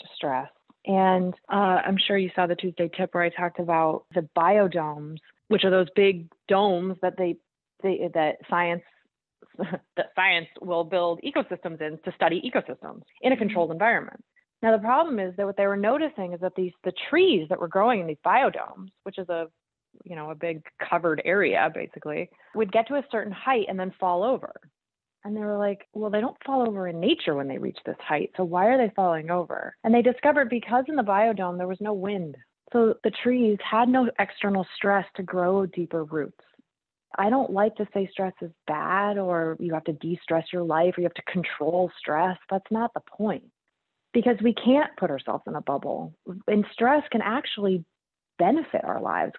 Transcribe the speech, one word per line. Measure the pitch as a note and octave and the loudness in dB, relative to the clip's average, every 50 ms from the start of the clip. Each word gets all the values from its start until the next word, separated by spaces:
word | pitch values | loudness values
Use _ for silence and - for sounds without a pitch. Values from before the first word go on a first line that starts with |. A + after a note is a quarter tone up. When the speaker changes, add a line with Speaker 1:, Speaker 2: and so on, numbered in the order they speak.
| - - - | -20 -20 -12
Speaker 1:
stress. | - E3+ D3 C3 B2+ C3+ - - _ _ _ _ _ - | -6 -4 -2 -2 -2 -4 -6 -12 _ _ _ _ _ -4
And, | - G3 F#3+ F#3+ F#3 F#3 F#3 F#3 F3+ F3+ - _ - | 0 2 4 6 6 4 4 2 0 -4 -6 _ -2
uh, | G3+ G3+ F3+ F#3 F#3 E3 - | 0 2 2 4 4 2 2
I'm | - G3 F#3+ | 2 0 0
sure | - - G3+ G3 | 2 2 2 0
you | F#3+ F3+ - | 0 0 0
saw | - F3+ E3+ | 0 0 0
the | F3 | 0
Tuesday | E3+ - F#3 E3+ - F3 E3 - | -2 -4 -4 -4 -2 -4 -4 -2
tip | - F#3 F3 - | -4 -4 -2 0
where | F3 F3 | 0 0
I | E3+ | 0
talked | E3+ - F3 F3 E3 - | -2 -2 -4 -4 -4 -4
about | F3 E3+ E3 D#3+ D#3+ D#3 D#3 - - _ - | -2 0 2 2 2 2 0 -2 -6 _ -4
the | F3+ D#3+ - - F3 | -4 -4 -2 0 2
biodomes, | E3 F3+ G#3 G#3+ G3+ F3+ F3+ F3 D#3 D3+ D3+ D3 D3+ D3+ D#3+ D#3 - _ _ _ _ - | 4 4 6 6 4 2 2 -2 -4 -4 -6 -8 -10 -12 -14 -14 -16 _ _ _ _ 0
which | G#3+ F#3+ G3 | 0 2 4
are | F#3+ | 4
those | F#3 F#3 F#3 - - | 4 4 2 2 2
big | G#3 G3 G3 F#3+ E3+ E3 - _ _ _ - | 4 4 4 4 0 -4 -14 _ _ _ 2
domes | G3+ F#3+ G#3 G#3 F#3 F3 F3+ F#3+ F#3 F3+ | 2 4 4 4 2 2 0 -4 -4 -2
that | - F3+ F3 - | -4 -4 -2 0
they, | F#3 E3+ E3+ - _ _ _ _ _ _ _ _ - | -2 -2 -2 -4 _ _ _ _ _ _ _ _ -2
they, | G3 F3+ - F3 E3+ D#3+ | -2 -2 -2 -2 -2 0
that | E3 D#3 D3+ - - - - | 0 0 0 0 -4 -6 -4
science, | F3+ F3 F3 E3+ F3 F3 - _ _ _ _ _ _ _ | -2 0 0 0 -2 -4 -6 _ _ _ _ _ _ _
<laughs> | _ _ _ _ _ _ _ - | _ _ _ _ _ _ _ -10
that | F#3+ D#3+ F3+ - - _ _ - - - - | -8 -8 -8 -10 -12 _ _ -6 -6 -4 -2
science | F#3+ F#3 F#3+ F3+ E3+ E3 - - - | 0 2 2 2 2 -2 -6 -12 -12
will | - F3+ E3+ E3+ E3+ | -8 -4 -2 -2 -2
build | D#3+ F#3+ F3+ F3 E3+ E3+ E3+ - | 0 0 0 0 0 -2 -4 -6
ecosystems | - - D#4 A3 - F#3 E3+ - F3 E3 D3+ | -4 -4 -4 -4 -4 -6 -10 -8 -10 -10 -8
in | D#3 D#3 D#3 D#3 - | -8 -8 -10 -10 -10
to | F#3 - | -10 -4
study | - - E3 E3 F#3 - B3+ | 0 2 2 2 0 -2 -2
ecosystems | - A3+ - - B2+ - - D2+ - - - _ _ _ | -2 -4 -4 -4 -8 -14 -14 -16 -18 -18 -20 _ _ _
in | A#3+ B3+ | 0 0
a | C4 | 2
Speaker 2:
Mm-hmm. | - | 2
Speaker 1:
controlled | A3 G3+ G#3+ F3+ E3+ D#3 | 0 -2 0 0 0 0
environment. | D#3+ E3 G#3 A#3 A3 D#3+ - - - - - _ _ _ _ _ _ _ | 0 0 2 2 2 2 -2 -6 -12 -20 -20 _ _ _ _ _ _ _
Now, | - A3+ A3 | 2 4 4
the | G#3+ G3+ | 4 4
problem | A3+ B3+ D4 E4+ E4+ C4 G#3 | 4 2 2 2 2 0 -2
is | F#3 F#3 F3+ F#3 | -2 -4 -4 -4
that | G3+ | -4
what | G3 G3 | -2 0
they | G3+ G3+ G3 | 0 2 2
were | G3+ G3+ | 2 2
noticing | G3+ G#3+ C4 D4+ D#4+ C#4 - - F#3 F3 F3 | 2 2 2 2 0 -2 -4 -6 -8 -8 -6
is | E3+ | -4
that | F3+ F#3 - | -4 -4 -2
these, | - F#3 F3+ - _ - | -2 -4 -4 -4 _ -6
the | F#3 F3+ - - - | -6 -6 -6 -4 0
trees | - F4 F#4+ F#4+ B3+ F3+ D#3 D#3 | 4 4 6 6 6 4 2 0
that | F#3 - | -2 -2
were | - E3 | -2 -2
growing | E3 F#3+ G#3 A#3+ B3 G3 | 0 2 4 4 2 2
in | E3+ D#3+ | -2 -4
these | D3+ - - | -6 -4 0
biodomes, | E3+ G3+ A#3+ C4 G3+ - - - - - - F#3+ F#3+ - _ - | 2 4 4 4 2 0 -2 -8 -10 -12 -16 -18 -20 -20 _ -14
which | G3 F#3+ - | -12 -10 -10
is | F#3 F3 | -8 -6
a, | F3 E3 E3 D#3+ _ _ _ _ _ _ _ _ _ - - | -6 -6 -8 -8 _ _ _ _ _ _ _ _ _ -20 -18
you | F3 F3 D#3+ | -16 -14 -12
know, | D3+ D3+ | -12 -12
a | D#3 | -10
big | D#3 E3 E3+ D#3+ D#3+ - - - - - - | -8 -6 -6 -6 -8 -10 -16 -14 -12 -6 -2
covered | F3 E3+ E3+ E3+ D#3 D3+ - | -2 0 0 0 -2 0 0
area, | - F#3 G3+ F#3 C3 F2+ E2 C#3 D#3+ D#3+ | 0 2 2 2 2 2 2 2 0 0
basically, | - - - - - - D3+ D3+ D#3+ F3 - _ _ _ _ - | -4 -10 -10 -12 -12 -10 -8 -6 -6 -8 -8 _ _ _ _ -4
would | G#3+ A3 G3 | -2 -2 0
get | F#3+ A3 A3+ A3+ | 2 0 0 0
to | C#4 | -2
a | C#4+ C4 - | -4 -4 -4
certain | - A3 G3 G#3 | -4 -6 -6 -6
height | F#3 - - C4 C4+ A#3 - - | -8 -6 -2 0 0 0 0 -2
and | G3 F#3+ | -4 -6
then | F#3 F#3+ - - | -6 -6 -6 -4
fall | F#3+ F3+ F3 F3 G3+ | -2 0 0 0 0
over. | B3 C4 F3+ - - - - _ D3 _ _ _ _ _ _ _ _ _ _ - | 0 -2 -2 -4 -8 -14 -16 _ _ _ _ _ _ _ _ _ _ _ _ -12
And | G#3 G#3 | -8 -8
they | G#3+ | -6
were | G#3 G#3 G#3 G3+ | -4 -4 -2 -2
like, | G#3 G3+ G3 G3 - _ - | -2 -2 -2 -4 -8 _ -10
"Well, | G#3+ G#3+ G#3 | -8 -6 -4
they | G3+ G#3+ | -2 -2
don't | A3 C#4+ - - - | -2 -2 -6 -8 -6
fall | - C4+ C4 A#3+ A3+ | -2 0 0 0 0
over | G3+ G3 F#3 F3+ | -2 -4 -4 -6
in | E3 E3 | -4 -2
nature | F3 B3+ E4 - - E3+ D3 | 0 0 0 0 0 -2 -2
when | C#3 C#3 C#3 | -2 -2 -4
they | C3 B2 | -6 -6
reach | B2 B2+ - - - | -6 -8 -8 -8 -8
this | - - - | -10 -10 -8
height. | - - D#3 D3+ - - - - | -4 -2 -2 -2 -2 -2 -4 -4
So | F#3+ | -4
why | E3 E3+ F3+ F#3+ A3+ | -2 2 4 4 6
are | C4 C4 | 6 4
they | A#3 G3+ - | 2 2 2
falling | G3+ F#3+ F3+ E3 D#3+ D#3 D#3+ | 2 2 2 2 0 -2 -2
over?" | F3 F3+ E3+ - - - - - - - - | -2 -2 -2 -4 -6 -8 -8 -10 -10 -4 2
And | A3+ A#3 | 4 4
they | A#3+ | 6
discovered | G#3+ B3 B3 - - C#4+ D4 D4 C#4 A3 | 6 4 2 4 4 4 4 4 2 2
because | B3 A#3 - F#3+ A3+ B3+ C4 D#4 | 0 -4 -2 0 0 0 0 0
in | D#4 | 0
the | C#4 A3 | -2 0
biodome, | G3+ G3 G3 A3 A#3 A3 F#3+ F#3 F3+ F3 F3+ | 2 4 4 4 4 2 0 -2 -4 -4 -4
there | F3+ F#3 | -4 -6
was | F#3+ F3+ | -6 -6
no | G#3 G#3+ G#3 | -4 -4 -4
wind. | F#3+ F#3 G3+ G#3 F#3+ F3 D3+ C3+ - - _ _ _ _ _ | -4 -4 -4 -4 -4 -4 -6 -10 -14 -20 _ _ _ _ _
So | - A#3+ A3+ A3 - - - | 2 4 4 4 2 0 -2
the | A3 | -2
trees | G3+ - - A#3+ B3 B3 A#3+ G#3+ G#3 G3 - - | -2 -2 0 2 2 4 4 2 2 0 0 0
had | A3 A3 B3 A#3+ | 2 2 4 4
no | B3+ C4 B3+ A3+ - - | 4 4 2 2 0 -2
external | G3 - - - - G3+ G3 F#3+ F3 - - - | -2 -4 -4 -4 -2 0 0 0 -2 -4 -6 -4
stress | - G3 G3+ G3 F#3 - - | 0 0 2 2 0 -2 -6
to | - F#3 | -10 -8
grow | E3+ - F#3 F3 F3+ F#3+ G3 F#3+ | -6 -2 0 0 2 2 2 0
deeper | F3 - F3+ E3+ D#3 - E3 D#3 | 0 -2 -6 -6 -4 -4 -6 -6
roots. | D3+ D#3 D#3 C#3 - - _ _ _ _ _ _ _ _ _ _ _ _ _ _ _ - - | -4 -4 -6 -6 -6 -8 _ _ _ _ _ _ _ _ _ _ _ _ _ _ _ -4 -2
I | G3 G#3+ | 0 2
don't | B3 C4+ B3+ - | 2 2 0 0
like | F#3+ G3 G#3 A3 A3 - | 0 0 0 0 0 -2
to | G#3 - - | -6 -4 -4
say | G3+ G3 F#3 | -4 -4 -4
stress | - - F#3+ F#3 - - | -4 -4 -4 -4 -6 -8
is | F3+ E3 - _ _ - | -12 -14 -14 _ _ -6
bad | D3+ D3+ D#3 D#3+ F3+ G3 G3+ G#3 G#3 G3+ | -6 -4 -2 -2 0 0 0 0 0 -2
or | F#3+ F3+ F3 E3 E3 D#3+ D#3+ - | -2 -2 0 0 0 -2 -4 -4
you | - F3 D#3+ | -4 -4 -4
have | D#3 - | -4 -4
to | E3 D#3 | -4 -6
de-stress | C#3+ - E3 F3 - - - E3 E3 D#3+ - - | -6 -4 -6 -6 -6 -4 -2 -2 -2 -2 -2 -4
your | F3+ F3 | -4 -2
life | E3 D3+ D#3+ E3+ F3+ F3 F3+ | 0 2 2 2 2 2 0
or | |
you | F3 E3+ | -2 -2
have | - | -4
to | - - - | -6 -10 -6
control | - F#3 E3 - - - D3+ D#3 E3+ F3+ F#3 F3 - - | -4 -4 -4 -4 -6 -4 -2 0 2 2 0 0 -2 -6
stress. | - - D3 D#3 F3+ F#3 F#3 - _ - | -6 -2 0 2 2 0 0 -4 _ -4
That's | G3 F#3+ - - | -4 -4 -4 -2
not | G#3+ A3+ A#3 A#3 - | -2 -2 -2 -2 -4
the | - | -6
point. | - _ - - G#3 G#3+ E3 C3+ - _ _ _ _ _ _ _ _ _ _ _ _ _ - | -12 _ -8 -4 -2 -2 -2 -4 -8 _ _ _ _ _ _ _ _ _ _ _ _ _ 0
Because | A#3+ - B3 A#3 F#3+ | 2 4 4 2 4
we | G#3+ A#3+ G#3+ | 2 2 2
can't | - - A3+ C4 D4 D#4 - - - | 2 4 4 4 4 4 0 -2 -2
put | F#3+ E3 | -2 -2
ourselves | C#3+ C3 - A#2+ A2 C#3 - - | -2 -4 -4 -6 -6 -6 -6 -8
in | D#3 | -10
a | D3 | -8
bubble. | - - C#3 C#3 - C3+ - D3+ D#3 D#3+ D#3 _ _ - F3+ F#3+ - - | -4 -4 -4 -4 -4 -4 -6 -6 -8 -10 -14 _ _ -14 -14 -8 -2 0
And | G#3+ G#3+ G3+ - | 2 2 2 0
stress | - - A3+ B3 D4 D4+ C#4+ - | 0 0 2 4 4 4 2 0
can | - A3+ | -2 -2
actually | - G#3 A3+ C#4 - - - G#3+ G3+ G3 F#3 F3 E3 _ _ _ _ _ _ _ _ _ _ - | -2 -2 -2 -4 -4 -6 -6 -2 0 0 0 0 -2 _ _ _ _ _ _ _ _ _ _ 0
benefit | E3+ F#3+ C4 E4 D4+ - - - - | 2 4 4 2 0 -2 -4 -4 -4
our | - - - | -4 -4 -4
lives. | - - E2 F2 - - - | -4 -2 -2 -2 -2 -2 -4